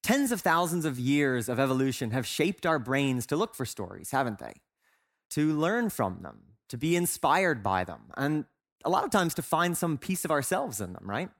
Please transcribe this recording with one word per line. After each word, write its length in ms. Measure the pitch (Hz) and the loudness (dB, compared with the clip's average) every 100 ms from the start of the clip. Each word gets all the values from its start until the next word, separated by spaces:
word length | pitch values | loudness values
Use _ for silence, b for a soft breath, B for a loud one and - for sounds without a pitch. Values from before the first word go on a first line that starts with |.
Tens 300 | - 262 269 | 2 2 2
of 80 | 220 | 2
thousands 440 | 180 165 175 175 | 4 4 4 0
of 140 | 156 127 | 0 0
years 500 | 127 143 143 127 113 | 2 4 4 2 0
of 120 | 123 | 0
evolution 500 | 135 131 135 123 117 | 2 2 2 0 -2
have 160 | 120 120 | -2 -4
shaped 400 | - 160 196 170 | 0 0 0 0
our 140 | 156 | 0
brains 460 | 120 135 139 127 113 | 0 0 2 0 -2
to 100 | 147 | -2
look 180 | 185 | -2
for 100 | - | -4
stories, 460 | 120 - 92 95 - | -8 -6 -10 -10 -4
haven't 300 | 135 127 104 | 0 0 -4
they? 140 | 60 50 _ _ _ _ _ _ _ | -12 -16 _ _ _ _ _ _ _
To 200 | - 151 | 0 0
learn 360 | 151 160 226 233 | 2 2 2 -2
from 340 | - 101 90 | 0 -2 -2
them, 340 | 82 53 _ _ _ | -14 -18 _ _ _
to 60 | 120 | -4
be 200 | 151 175 | 2 2
inspired 680 | 175 - 147 156 190 135 | 2 0 4 4 4 0
by 220 | 98 95 | 0 0
them, 260 | 90 69 55 - | -2 -8 -14 -4
and 280 | 139 151 - _ _ _ | -2 -2 -4 _ _ _
a 60 | - | 0
lot 140 | 180 | 0
of 60 | 311 | 2
times 240 | 220 175 | 2 2
to 80 | - | -2
find 340 | - 160 175 165 | -2 0 0 0
some 220 | 170 151 | -2 -2
piece 260 | - 180 | -2 -4
of 80 | 165 | 0
ourselves 480 | 151 131 185 262 104 | 0 2 -2 -2 -4
in 140 | 95 | -6
them, 140 | 90 95 | -6 -6
right? 200 | 107 185 _ | -6 -6 _